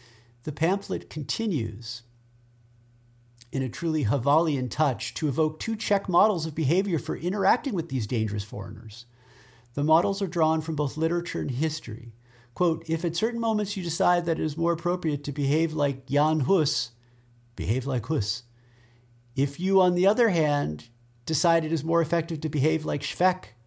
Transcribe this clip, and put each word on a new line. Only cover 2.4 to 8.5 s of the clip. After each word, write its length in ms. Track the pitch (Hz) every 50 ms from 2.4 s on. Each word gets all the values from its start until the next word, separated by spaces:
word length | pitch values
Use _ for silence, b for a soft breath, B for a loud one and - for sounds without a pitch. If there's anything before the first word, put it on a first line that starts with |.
| _ _ _ _ _ _ _ _ _ _ _ _ _ _ _ _ _ _ _ - - -
in 100 | - 135
a 80 | 131 123
truly 360 | - - 170 165 156 156 139
Havelian 640 | 104 147 135 120 139 143 160 170 160 147 135 127 123
touch 440 | - - 156 143 123 104 - - -
to 140 | - 165 147
evoke 320 | 127 147 156 156 156 -
two 160 | - - 226
Czech 320 | 214 - - 208 196 202 -
models 380 | 180 175 196 220 202 170 143
of 100 | 165 143
behavior 420 | 170 156 127 160 180 202 202 175 147
for 200 | - - 151 -
interacting 560 | 147 180 190 208 190 190 220 247 - 277 208
with 160 | 175 151 -
these 180 | 135 131 110 104
dangerous 380 | 127 113 110 107 101 104 98
foreigners. 600 | -